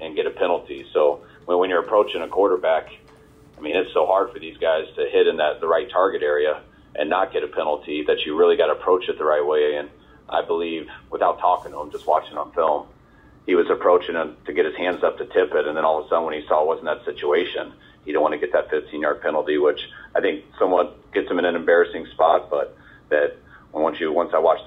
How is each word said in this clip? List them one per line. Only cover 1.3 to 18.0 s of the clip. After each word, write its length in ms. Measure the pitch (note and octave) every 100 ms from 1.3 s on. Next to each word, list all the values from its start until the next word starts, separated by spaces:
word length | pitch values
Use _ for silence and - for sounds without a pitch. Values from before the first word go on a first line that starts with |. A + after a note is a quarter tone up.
| - -
when, 120 | F2+
when 100 | F#2
you're 100 | F2
approaching 420 | - G#2 - F2+
a 60 | D2+
quarterback, 600 | F2+ G2 F2+ D#2+ D#2+ - - - - - - - -
I 40 |
mean, 160 | D2+ F2
it's 160 | -
so 120 | E2+ F#2+
hard 280 | F#2+ F#2+
for 60 | E2
these 180 | D#2+ D#2
guys 300 | E2 D#2+ D#2 -
to 100 | E2+
hit 160 | F#2+ F2
in 120 | D#2+
that, 240 | D2+ C#2+
the 60 | D#2+
right 220 | E2 D2+
target 340 | F2+ F#2+ E2+
area 380 | D2 D2 D2+ D2 - - -
and 160 | - D2+
not 220 | F2+ F#2+
get 140 | E2 D2
a 20 |
penalty, 560 | E2+ D#2 D2 - D2+
that 220 | D2 D#2 D#2
you 120 | D#2
really 200 | F2 E2+
gotta 160 | D#2
approach 340 | D2 F2+ F#2 -
it 100 | -
the 60 |
right 220 | D2+ D2+ D2
way. 320 | D2+ D2 D2
And 120 | - - - - -
I 140 | E2
believe, 480 | - E2 E2+ D#2+ D2 - -
without 300 | D#2+ F2+ E2+
talking 320 | F2 F2+ -
to 80 | C#2+
him, 100 | D2
just 160 | - D#2
watching 320 | D#2 - D2
on 140 | D2
film, 360 | E2+ D#2+ D2 - - _ - - - -
he 80 |
was 160 | F2 E2+
approaching 460 | E2+ F#2 F2+ - E2+
him 200 | D#2 - -
to 60 |
get 120 | E2+ D#2
his 100 | -
hands 280 | F2+ E2
up 160 | E2 -
to 60 | -
tip 260 | - F2+
it, 140 | D#2+ D2
and 100 | D#2
then 80 | D#2+
all 140 | D#2
of 80 | -
a 20 |
sudden 160 | E2 D#2+
when 80 |
he 140 | D2+ C#2+
saw 160 | D#2
it 40 | D2+
wasn't 180 | D#2+ D#2+
that 200 | D2 -
situation, 680 | D2 D2 D#2+ - D2+ C#2+ - - -